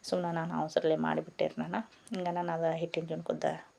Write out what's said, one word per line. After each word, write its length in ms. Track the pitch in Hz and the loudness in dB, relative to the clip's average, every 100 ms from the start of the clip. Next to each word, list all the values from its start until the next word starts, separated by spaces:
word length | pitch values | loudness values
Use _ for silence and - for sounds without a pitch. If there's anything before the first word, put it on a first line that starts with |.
| - | 0
ಸುಮ್ಮನೆ 220 | 180 175 170 | 0 0 0
ನಾನು 140 | 165 160 | -2 -2
ಅವಸರಲ್ಲೇ 360 | 156 - 160 156 156 | 2 2 4 4 2
ಮಾಡಿಬಿಟ್ಟೆ 400 | 156 160 - 151 | 0 -2 0 0
ರೀ 60 | - | 0
ನಾನು. 180 | 160 185 220 - - | -2 -2 -4 -14 -8
ಹಿಂಗೆ 220 | 202 175 175 | -4 -2 0
ನಾನು 140 | 175 165 | 0 0
ಅದು 140 | 165 165 | 0 0
ಹಿಟ್ಟಿನ 240 | 165 165 160 | -2 -2 -2
ಜುಣ್ಕದ 380 | 160 165 151 151 165 - | -6 -2 0 0 -2 -10